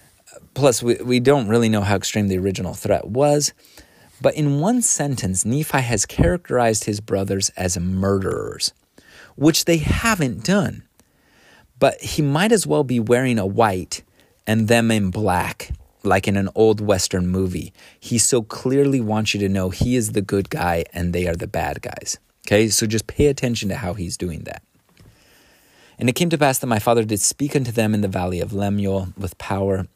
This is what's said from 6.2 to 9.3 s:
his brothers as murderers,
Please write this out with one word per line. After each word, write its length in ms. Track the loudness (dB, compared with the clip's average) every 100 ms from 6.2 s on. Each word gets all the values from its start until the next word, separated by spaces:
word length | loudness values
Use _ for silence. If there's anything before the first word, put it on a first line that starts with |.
| 0 0 -2 0 2 0 -2
his 140 | -6
brothers 520 | -2 -2 -2 -2 -4 -4
as 220 | -4 -2
murderers, 960 | -2 0 0 0 0 -4 -6 -6 -6 -8 _ _ _ -20 -18